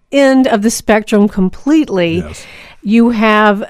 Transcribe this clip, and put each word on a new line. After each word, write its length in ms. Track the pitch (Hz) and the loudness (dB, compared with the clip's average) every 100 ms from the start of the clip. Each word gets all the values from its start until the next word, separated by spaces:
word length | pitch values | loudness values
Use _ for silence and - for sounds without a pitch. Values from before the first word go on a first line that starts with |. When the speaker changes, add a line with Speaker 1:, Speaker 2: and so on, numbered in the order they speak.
| _ | _
Speaker 1:
end 340 | 277 269 269 254 | 0 2 2 2
of 140 | 220 | 0
the 100 | 214 | -2
spectrum 560 | - - 214 214 214 202 | -4 -2 -2 0 0 0
completely, 920 | - 185 - 277 311 254 190 170 165 | 0 -4 -4 0 0 0 -2 -2 -4
Speaker 2:
Yes. 280 | 170 - - - - - | -8 -14 -20 -20 -20 -12
Speaker 1:
you 280 | 196 226 233 | -2 2 2
have, 520 | 233 220 214 214 202 247 | 0 0 2 2 0 -2